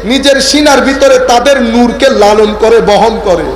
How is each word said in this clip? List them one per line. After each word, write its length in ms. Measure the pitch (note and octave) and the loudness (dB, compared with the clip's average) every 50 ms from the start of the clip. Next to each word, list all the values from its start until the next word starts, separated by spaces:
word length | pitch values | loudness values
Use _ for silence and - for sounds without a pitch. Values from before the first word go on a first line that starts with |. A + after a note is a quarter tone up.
| - | -4
নিজের 380 | G3 B3 C4+ C4+ C#4+ C4+ C4+ | -4 -4 -2 0 0 0 0
সিনার 400 | C4 - - D4 D4+ D4+ C4+ B3 | 0 -2 -2 0 0 2 0 0
ভিতরে 380 | G#3 C4 C#4 - C#4 C4+ C4 B3+ | 0 -2 -2 0 2 2 2 2
তাদের 420 | - - A#3+ A#3+ A#3+ C#4 C#4 C4+ | 2 0 0 0 2 0 0 0
নূরকে 480 | A#3+ A3+ A3+ A#3+ A#3+ A3+ A3+ - - C4+ | 0 -2 0 0 0 0 0 0 0 0
লালন 460 | A3+ G#3 G#3 G3+ G#3 G#3+ G#3+ G#3+ G#3+ - | 2 2 2 2 2 2 0 0 0 -2
করে, 220 | - A3 A#3 A3+ | 0 2 2 2
বহন 380 | F#3 F#3 G#3 F#3 G3 A#3 A3 G3 G3 | 2 2 0 2 0 0 -2 -4 -4
করে 200 | G3+ F3+ E3 D3+ C3+ B2 | -2 -2 -2 -4 -8 -8